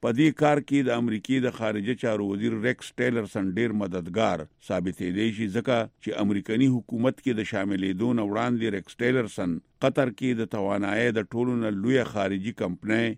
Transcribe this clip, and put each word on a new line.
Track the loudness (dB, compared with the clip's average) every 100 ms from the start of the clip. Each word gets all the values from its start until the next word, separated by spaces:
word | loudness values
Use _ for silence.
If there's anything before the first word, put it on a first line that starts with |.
| 0
په | 4
دې | 4 4
کار | 4 4
کې | 2 2 2
د | 2
امریکې | 0 -2 0 0 0
د | -2
خارجه | -2 -2 -2 -2
چارو | 0 0 0
وزیر | 0 -2 0 -2
ریکس | -2 -8 -2
ټیلرسن | 0 0 -2 -4 -2 0
ډیر | 0 0
مددگار | -2 -4 -4 0 0 0 -6 _ -4
ثابتېدی | -2 -2 -4 -4 0 -2 -2
شي، | -4 -2
ځکه | 0 0 -2 _
چې | -8 -2 0
امریکني | 0 -2 2 4 2
حکومت | -2 0 0 0
کې | -2 -2
د | -2
شاملېدو | -2 -2 0 -2 0 0 0
نه | 0
وړاندې | 0 0 0 0 -4
ریکس | -8 -2 2
ټیلرسن | 2 0 -2 -2 -2 _ _ 0
قطر | 2 0 0
کې | -2 0
د | -2
توانایۍ | -2 0 0 0 2 2 0
د | -2
ټولو | -2 0 0
نه | 0
لویه | 0 2 2 2
خارجي | 0 0 0 -4 -4
کمپنۍ | -4 -4 0 0 0